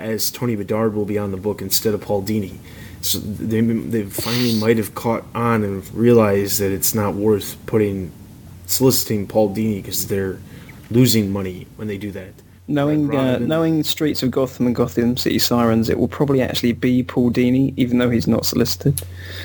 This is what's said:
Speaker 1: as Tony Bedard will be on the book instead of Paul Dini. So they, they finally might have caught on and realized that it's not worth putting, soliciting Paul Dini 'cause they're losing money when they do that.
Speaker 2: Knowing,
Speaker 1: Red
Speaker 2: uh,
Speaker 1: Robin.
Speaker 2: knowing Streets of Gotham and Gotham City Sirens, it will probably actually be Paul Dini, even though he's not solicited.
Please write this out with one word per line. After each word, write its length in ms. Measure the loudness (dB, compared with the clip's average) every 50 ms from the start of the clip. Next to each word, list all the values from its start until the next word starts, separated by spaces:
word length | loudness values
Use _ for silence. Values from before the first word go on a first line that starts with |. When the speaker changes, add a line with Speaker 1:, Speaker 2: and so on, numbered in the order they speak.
Speaker 1:
as 280 | -6 -4 -4 -2 -2 -4
Tony 260 | -4 -2 -2 -2 -2
Bedard 380 | -2 -2 -2 -2 0 0 0 0
will 100 | 0 -2
be 140 | -2 -2 -2
on 120 | -2 -2
the 60 | -4
book 260 | -4 -4 -4 -4 -4 -4
instead 320 | -4 -2 -2 0 0 -2
of 60 | -2
Paul 220 | -2 -2 -4 -2 -2
Dini. 320 | -2 -2 -2 -4 -4 -8 -14 -18 -18 -18 -18 -18 -18 -14 -8
So 180 | -4 -4 -2 -2
they, 400 | -4 -6 -6 -6 -4 -2 0 2
they 420 | 2 2 2 0 -2 -2 -4 -4 -4
finally 540 | -4 -6 -6 -6 -4 -2 0 0 0 0 2
might 180 | 2 2 2 2
have 160 | 0 -4 -6
caught 280 | -4 -2 -2 -2 -2 -4 -6 -6
on 260 | -2 0 2 2 2 2
and 260 | 0 -2 -6 -8 -8 -2
realized 640 | 2 6 6 8 8 8 6 4 2 2 0 0 0
that 120 | 0 0 0
it's 220 | 0 -2 0 0
not 180 | 0 0 0 0
worth 420 | 0 2 2 2 2 0 -4 -12 -14 -8
putting, 440 | -2 0 0 0 0 0 -4 -6 -8 -10 -14 -20 -20 -20 -20 -20 -20 -20 -16 -8
soliciting 600 | -4 -2 2 4 4 4 2 0 -2 -2 -4 -4 0
Paul 260 | 2 2 2 2 2
Dini 300 | 0 -2 0 -2 -2 -4
'cause 220 | -6 -6 -6 -4 -4
they're 300 | -2 -2 -2 -2 -4 -8 -10 -18 -18 -18 -18 -20 -20 -18 -6 0
losing 400 | 4 4 6 6 6 4 2 2 0
money 340 | -2 -4 -6 -8 -10 -14 -16 -14
when 100 | -12 -10
they 120 | -8 -8 -8
do 120 | -8 -8 -10
that. 200 | -10 -12 -14 -18 -20 -20 -20 -20 -16 -6
Speaker 2:
Knowing, 400 | -2 0 0 2 2 2 2 2
Speaker 1:
Red 100 | 2 2 2
Speaker 2:
uh, 140 | 2 2 2
Speaker 1:
Robin. 140 | 0 0 0
Speaker 2:
knowing 340 | 0 2 2 2 2 0 0
Streets 380 | -2 -2 0 0 0 0 0 0
of 60 | 0 0
Gotham 340 | 0 0 -2 0 0 0
and 80 | 0 2
Gotham 420 | 2 0 0 0 0 2 2 2
City 220 | 0 0 0 0 2
Sirens, 500 | 2 2 4 4 4 4 4 4 2 2
it 100 | 2 2
will 100 | 0 0
probably 320 | 0 0 0 2 2 2 2
actually 300 | 0 -2 0 0 0 0
be 300 | 2 2 2 2 2 0
Paul 260 | 0 0 2 2 2
Dini, 420 | 2 2 2 4 4 2 2 2 0
even 220 | 0 0 2 2 2
though 120 | 2 2
he's 160 | 2 2 2
not 200 | 2 0 0 0
solicited. 540 | 0 0 2 2 0 0 0 0 0 0 0 -2 -10 -12 -14 -14 -14 -14 -12 -12